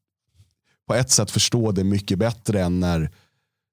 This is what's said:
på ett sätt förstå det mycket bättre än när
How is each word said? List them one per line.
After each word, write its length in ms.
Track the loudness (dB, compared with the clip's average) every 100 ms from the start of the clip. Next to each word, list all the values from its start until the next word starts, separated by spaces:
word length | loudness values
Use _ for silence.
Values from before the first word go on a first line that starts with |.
| _ _ _ _ _ _ _ _ -4
på 60 |
ett 160 | -2 2
sätt 200 | 0 0
förstå 400 | -2 0 0 0
det 120 | 0
mycket 360 | 0 0 -2 0
bättre 420 | -2 -2 -2 0
än 180 | 0 0
när 300 | 0 0 -2 -8 _ _ _ _ _